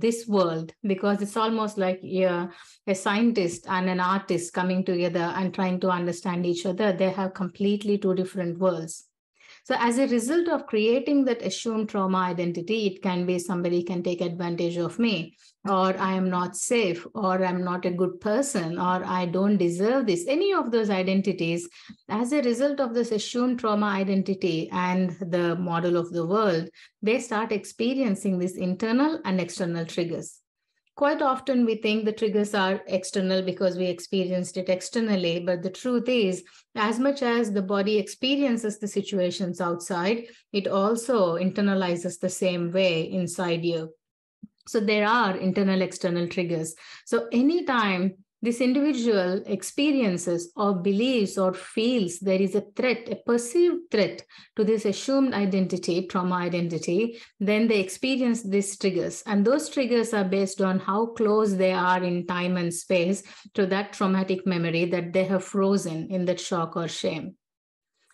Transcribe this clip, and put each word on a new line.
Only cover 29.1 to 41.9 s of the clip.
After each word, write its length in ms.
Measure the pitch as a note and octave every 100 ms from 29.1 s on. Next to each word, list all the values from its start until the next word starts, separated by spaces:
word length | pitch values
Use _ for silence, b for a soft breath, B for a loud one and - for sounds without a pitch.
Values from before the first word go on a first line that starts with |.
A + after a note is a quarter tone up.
| D#4+
and 160 | G3+ F#3
external 440 | E3+ - F3 E3+
triggers. 540 | E3 - E3+ D#3+ D#3+ - _ _ _ _ _ -
Quite 260 | C#4+ D4+
often 420 | C#4+ B3+ C4 B3+
we 120 | A#3 A3
think 280 | A3 A3
the 80 | G#3+
triggers 400 | G#3+ A3 G#3 G#3
are 300 | G#3 F#3 G3 -
external 540 | F#3+ F#3 G3+ F#3 F#3+
because 380 | F#3 F3 F#3+ F3
we 80 | F3+
experienced 720 | F3 - G3 F3+ F3+ F3+ F#3+
it 100 | F#3
externally, 720 | F#3 - A#3+ A3 F#3+ E3+ E3+
but 220 | F3 F3
the 80 | F#3
truth 360 | - B3+ A#3+ A#3+
is, 360 | B3 G3 F3+ B B B
as 240 | A#3 G#3 A3
much 240 | C#4 C#4
as 300 | A#3+ A#3 G#3+
the 100 | G3+
body 340 | F#3+ G3+ G3 G#3+
experiences 840 | F#3+ - C4 C#4 C#4 A3+ G#3+ G#3+
the 100 | G3+
situations 760 | G3+ G3 G3+ F3+ F3 F3+ F3
outside, 600 | F3 E3+ - F3 F#3 A#3 B B _
it 160 | G3+ F#3
also 680 | G3 G3+ A#3 A3+ A#3+ F3 E3+
internalizes 840 | F#3 G3 G3+ F#3+ F3+